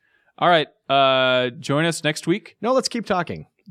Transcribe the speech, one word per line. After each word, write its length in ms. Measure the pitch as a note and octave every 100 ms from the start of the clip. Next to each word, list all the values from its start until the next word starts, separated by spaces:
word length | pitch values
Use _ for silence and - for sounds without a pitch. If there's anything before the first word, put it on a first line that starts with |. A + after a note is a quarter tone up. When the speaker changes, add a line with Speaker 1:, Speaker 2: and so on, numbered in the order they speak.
| _ _ _ -
Speaker 1:
All 100 | E3
right, 200 | E3 C#3+ _ -
uh, 640 | C#3 C3+ C3 B2+ B2+ B2+ A#2+
join 260 | C#3 C#3+
us 200 | E3 D3+
next 240 | D3+ - D#3+
week. 280 | G3+ - -
Speaker 2:
No, 120 | A3+
let's 120 | C4 -
keep 200 | A#3 G#3
talking. 420 | F3+ D#3+ E2 - _ -